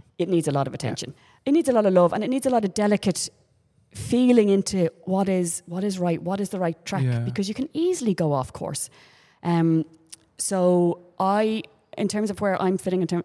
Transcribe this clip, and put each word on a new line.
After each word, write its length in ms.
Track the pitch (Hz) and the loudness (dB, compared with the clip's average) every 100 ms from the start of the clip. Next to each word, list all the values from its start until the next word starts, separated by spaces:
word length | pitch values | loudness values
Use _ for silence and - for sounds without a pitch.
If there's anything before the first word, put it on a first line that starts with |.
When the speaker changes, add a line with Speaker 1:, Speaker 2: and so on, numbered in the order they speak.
| - - | -12 -6
Speaker 1:
It 100 | 180 | 0
needs 200 | 175 156 | 0 0
a 20 | |
lot 140 | 139 135 | -2 -2
of 60 | |
Speaker 2:
Yeah. 40 | 143 | -4
Speaker 1:
attention. 380 | 120 - - - _ _ - | -6 -6 -10 -14 _ _ 0
It 60 | |
needs 160 | 302 294 | 2 4
a 40 | |
lot 140 | 240 208 | 2 4
of 60 | |
love, 200 | 180 175 | 6 4
and 120 | - | 2
it 40 | 214 | -2
needs 180 | 262 269 | -2 0
a 40 | |
lot 140 | 247 | 0
of 100 | 208 | 0
delicate 540 | 190 208 202 202 165 - _ _ _ _ _ _ | 0 0 2 0 -2 -6 _ _ _ _ _ _
feeling 560 | - - 240 254 240 208 | -12 -2 2 6 6 6
into 420 | 196 196 190 165 - | 4 0 0 -2 -2
what 240 | - 185 190 | -4 -2 0
is, 340 | 185 175 - - | 0 -2 -6 -10
what 160 | 175 | -6
is 140 | 208 185 | -4 -2
right, 220 | 175 170 | -2 -2
what 180 | 170 196 | -4 -6
is 100 | 202 | -6
the 80 | 196 | -4
right 260 | 175 165 | -4 -4
track, 180 | - 196 | -6 -4
Speaker 2:
Yeah. 160 | 131 120 | -2 -2
Speaker 1:
because 280 | 117 123 196 | -4 -4 -6
you 60 | |
can 140 | 220 277 | -6 -6
easily 420 | 302 349 359 233 | -2 -2 0 -2
go 180 | 180 160 | 0 0
off 200 | 143 131 | -2 -4
course. 360 | - 160 147 - - - _ _ _ | -8 -10 -8 -10 -16 -20 _ _ _
Um, 420 | - 170 165 160 156 _ _ - _ - | -2 2 4 2 0 _ _ -20 _ -10
so 640 | - 190 180 180 175 170 - - | -4 0 4 4 4 0 -6 -4
I, 440 | 190 208 220 220 - _ _ - | 0 2 0 -2 -8 _ _ -4
in 100 | 202 | -4
terms 220 | 208 214 | -2 -4
of 100 | 190 | -2
where 200 | 208 185 | -2 0
I'm 180 | 185 185 | 0 0
fitting 240 | 190 185 | -2 -2
in 60 | 175 | 0
term, 160 | 170 | -2